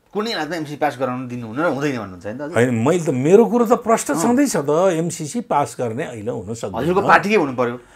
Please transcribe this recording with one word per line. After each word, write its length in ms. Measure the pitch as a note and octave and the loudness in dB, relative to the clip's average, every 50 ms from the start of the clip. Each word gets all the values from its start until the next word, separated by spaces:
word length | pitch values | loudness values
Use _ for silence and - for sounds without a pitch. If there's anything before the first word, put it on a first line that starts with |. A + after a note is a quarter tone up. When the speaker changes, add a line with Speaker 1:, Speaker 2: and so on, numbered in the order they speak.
| _ _ - | _ _ -8
Speaker 1:
कुनै 200 | G3 G#3+ A#3 A3 | -6 -4 -4 -4
हालतमा 220 | F3 D#3 D3 F3 | -4 -4 -4 -4
एमसिसी 220 | E3+ D#3 C#3+ D3+ C3+ | -6 -6 -8 -4 -2
पास 200 | D3+ D3 C3 B2 | -2 -2 -2 -2
गराउन 300 | C3+ B2+ B2+ B2+ C3 B2 | -4 -4 -4 -4 -8 -8
दिनुहुन्न 320 | B2 B2 A#2+ A2 G#2+ C3 | -8 -8 -8 -8 -4 -2
र 60 | D#3+ | -2
हुँदैन 320 | F3 C#3+ C3 C#3+ D3+ C3+ A#2+ | -2 0 0 -2 -2 -2 -4
भन्नुहुन्छ 280 | G#2 G2 F#2 F2 E2+ G2+ | -6 -8 -10 -12 -10 -10
नि 60 | A2 | -10
त? 80 | B2+ | -8
Speaker 2:
होइन, 320 | D3 D3 - - D#3 C3 B2 | -10 -2 0 2 2 2 2
मैले 320 | A2+ A2+ C#3 F3 F3+ D#3+ | 2 2 2 2 2 0
त, 40 | E3 | 0
मेरो 360 | C#3+ B2 C3 D3 F#3 G#3+ A#3 | -2 0 4 6 8 8 8
कुरो 200 | F#3+ G3+ A#3+ A#3+ | 6 4 2 2
त 80 | G#3 A#3+ | 4 2
प्रश्न 400 | - - G#3+ A3+ G#3+ - - C#4+ | 2 2 2 0 0 0 -2 -2
Speaker 1:
अँ। 80 | D4+ | 0
Speaker 2:
छँदैछ 360 | - A3+ A#3+ B3 D4 B3+ - F3+ | 2 2 4 4 2 2 2 0
त, 120 | C#3+ C#3 | 0 2
एमसिसी 720 | D3 D#3+ F#3 G3 F3 D#3+ E3 F3 - - D#3+ C#3+ - A#3+ | 2 4 4 4 2 2 0 -4 -4 -6 -8 -6 -6 -6
पास 340 | A3+ - F3 D3 C#3+ - - - | -4 -2 0 0 0 0 -2 -4
गर्ने 260 | C3 A#2 A2 A#2+ E3 | -6 -4 -4 -6 -8
होइन, 240 | C#3+ B2+ A2+ G2+ A2+ | -8 -10 -8 -6 -6
हुन 240 | C3 B2+ G2 F#2+ A#2 | -6 -6 -8 -10 -10
सक्दैन। 280 | A#2 - A2 F#2+ A2+ | -8 -8 -6 -4 -2
Speaker 1:
हजुरको 200 | B2+ D#3+ F3+ F#3+ | -2 0 0 2
पार्टीकै 340 | - - E3+ E3+ D#3+ G3+ G#3+ | 4 4 4 4 4 2 2
हुनु 180 | F3+ D#3+ C#3 B2+ | 2 2 0 0
पर्यो। 260 | A#2+ B2+ A#2+ A#2+ B2 - - - | -2 -2 -2 -4 -6 -10 -18 -20